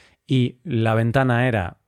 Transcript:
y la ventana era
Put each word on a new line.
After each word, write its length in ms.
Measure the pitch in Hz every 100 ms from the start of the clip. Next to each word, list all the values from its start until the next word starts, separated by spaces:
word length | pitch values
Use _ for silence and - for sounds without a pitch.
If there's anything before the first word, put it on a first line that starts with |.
| - _ -
y 340 | 135 123 -
la 300 | 175 120 113 110
ventana 520 | 117 135 131 117 127
era 300 | 110 87 -